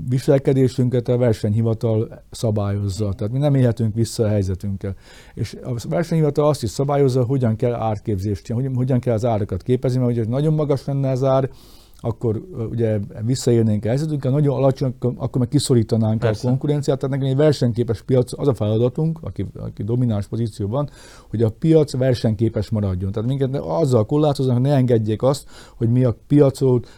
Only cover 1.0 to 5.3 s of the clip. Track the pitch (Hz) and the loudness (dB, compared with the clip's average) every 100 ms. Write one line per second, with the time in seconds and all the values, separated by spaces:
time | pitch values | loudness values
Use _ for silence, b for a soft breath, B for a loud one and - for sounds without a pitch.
1 | 117 123 123 107 110 107 113 113 117 107 | 0 2 2 2 0 0 0 0 0 0
2 | 117 - - - 113 107 101 101 101 92 | -2 -10 -18 -4 -2 0 -2 -2 -4 -4
3 | 104 95 107 131 147 135 120 113 113 107 | -4 -4 -4 0 2 4 2 2 -2 0
4 | 113 - 107 104 98 92 101 98 98 95 | -2 0 0 2 0 -4 -6 -6 -8 -10
5 | B B B | B B B